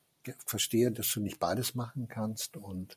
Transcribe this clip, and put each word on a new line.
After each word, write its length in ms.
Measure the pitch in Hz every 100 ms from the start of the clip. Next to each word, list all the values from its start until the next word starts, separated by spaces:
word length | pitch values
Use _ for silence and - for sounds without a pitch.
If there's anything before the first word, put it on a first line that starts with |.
| _ _ -
Ich 80 | - -
verstehe, 440 | 104 - 113 120
dass 180 | 110 -
du 80 | 110
nicht 180 | 101 -
beides 360 | 85 123 123
machen 340 | 123 117 135 117
kannst.“ 480 | 113 110 110 - 98
Und, 400 | 101 92 92